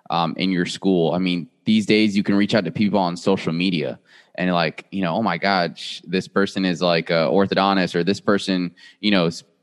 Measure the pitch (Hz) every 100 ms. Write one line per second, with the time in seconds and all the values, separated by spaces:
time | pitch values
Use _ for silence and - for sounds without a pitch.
0 | _ 85 82 - 92 90 87 - 95 92
1 | 80 87 92 87 76 _ - 110 101 107
2 | 110 98 98 101 101 113 87 85 104 98
3 | 90 87 - 95 90 82 92 87 67 58
4 | _ - _ - 90 87 80 - - 98
5 | 90 87 107 85 98 98 85 - - -
6 | - 92 - 101 98 101 92 82 90 85
7 | 85 82 76 87 98 95 95 95 87 87
8 | 85 101 - 98 - 92 87 - - _
9 | 104 98 85 - - _